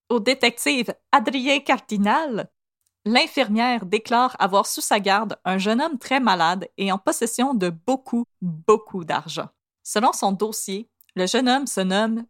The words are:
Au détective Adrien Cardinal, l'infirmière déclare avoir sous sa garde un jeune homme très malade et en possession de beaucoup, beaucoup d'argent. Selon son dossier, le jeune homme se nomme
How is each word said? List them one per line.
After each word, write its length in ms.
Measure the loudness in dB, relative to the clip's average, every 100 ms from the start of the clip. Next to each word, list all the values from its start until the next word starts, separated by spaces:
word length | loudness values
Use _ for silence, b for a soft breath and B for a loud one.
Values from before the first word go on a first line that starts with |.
| -2
Au 120 | -2
détective 720 | 0 2 2 0 -2 0 -2 -8 2
Adrien 480 | 2 4 -2 0 0
Cardinal, 920 | 2 0 0 0 2 2 0 -4 -6 _ _ _ _ _
l'infirmière 800 | 0 2 2 0 0 2 0 0
déclare 520 | -2 -4 0 2 2 0
avoir 280 | 2 2 0
sous 140 | -2
sa 200 | -2 0
garde 380 | 2 0 0 -6
un 140 | -4 -2
jeune 240 | 0 0
homme 160 | 0 -4
très 220 | -2 0
malade 460 | 2 2 2 0 -6 -6
et 120 | -4
en 80 | -2
possession 540 | -2 -2 -2 -2 0
de 160 | 0 -2
beaucoup, 560 | -4 -2 -2 -2 -4 -4 -6
beaucoup 640 | -8 -4 2 2 2 -10
d'argent. 440 | -4 -4 -4 -10 -10 _ _ _
Selon 300 | -6 0 0
son 200 | 0 -2
dossier, 560 | -2 -4 -6 -8 -8 -10 _ _
le 120 | -4 -2
jeune 220 | 0 2
homme 180 | 0 -2
se 140 | -2
nomme 440 | 0 0 0 -2 -8